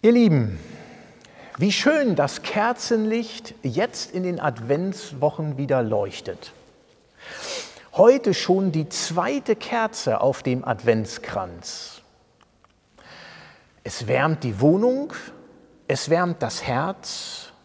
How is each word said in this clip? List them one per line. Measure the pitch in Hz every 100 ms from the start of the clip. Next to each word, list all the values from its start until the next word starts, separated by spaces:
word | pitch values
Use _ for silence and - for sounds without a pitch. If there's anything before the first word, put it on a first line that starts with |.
Ihr | 214
Lieben, | 240 226 151 110 87 - - - - - - - - - -
wie | 185
schön | 190 269 311 269 165
das | 139 -
Kerzenlicht | - - 220 240 - 233 214 226 226 - - -
jetzt | 139 117 240 - -
in | 185
den | 185 175
Adventswochen | 151 117 113 143 190 190 - 139 147 - 156 135
wieder | 143 135
leuchtet. | 113 107 98 - - 90 - - - _ _ _ _ _ - - - 523 - - -
Heute | - 214 269 269
schon | 185 - 190 190
die | 160 151
zweite | - - 170 175 285 262
Kerze | 220 - 240 220 - - 113
auf | 135 135
dem | - 127
Adventskranz. | - 107 113 110 107 - - 104 92 87 - - - - _ _ _ _ _ _ _ _ _ _ - - - - - - _ _
Es | - - 110
wärmt | 127 147 156
die | 131 101
Wohnung, | 139 180 240 262 302 - - - - - _ _ _
es | 135 -
wärmt | 165 175 165
das | - -
Herz | - 123 165 190 - - - - - -